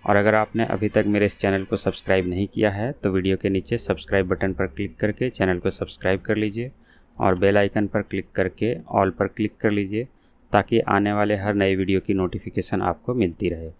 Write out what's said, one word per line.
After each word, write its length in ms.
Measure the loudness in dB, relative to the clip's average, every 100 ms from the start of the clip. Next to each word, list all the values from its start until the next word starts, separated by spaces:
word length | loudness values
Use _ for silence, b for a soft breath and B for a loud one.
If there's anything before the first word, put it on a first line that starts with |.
| 2
और 100 | 2
अगर 180 | 4
आपने 300 | 2 2 -2
अभी 240 | -2 0 0
तक 160 | 2 2
मेरे 200 | 2 2
इस 120 | 0
चैनल 260 | 0 0
को 120 | -2 -2
सब्सक्राइब 500 | -2 -4 0 0 0
नहीं 200 | -2 -4
किया 240 | 0 0
है 220 | 0 -6
तो 180 | -2 -2
वीडियो 260 | 0 0 0
के 140 | 0
नीचे 280 | -2 -2 -6
सब्सक्राइब 500 | -2 -6 0 0 0
बटन 240 | 0 -2
पर 140 | -2 -6
क्लिक 300 | -4 -8 -4
करके 340 | -4 -2 -4
चैनल 280 | 0 0 0
को 120 | -2
सब्सक्राइब 500 | -4 -10 -4 -2 -2
कर 160 | -2 -2
लीजिए 340 | -2 -4 -10 -12 b b b -2
और 140 | 0
बेल 240 | 2 4 4
आइकन 280 | 2 0 0
पर 160 | -2
क्लिक 240 | -4 -6 -6
करके 400 | -2 -2 -2 -4
all 360 | -4 -2 0 0
पर 140 | 0 -4
क्लिक 300 | -2 -4 0
कर 140 | 0
लीजिए, 360 | 0 -2 -4 -6 b b _ _
ताकि 280 | 0 2 0
आने 320 | 2 2 2
वाले 240 | 2 2 0
हर 180 | 0
नए 220 | 2 2 2
वीडियो 240 | 2 0
की 140 | 0
नोटिफिकेशन 680 | -2 0 -4 -6 -6 -4 -2
आपको 320 | -2 -4 -4
मिलती 340 | 0 0 0 -4
रहे। 220 | -4 -10 -16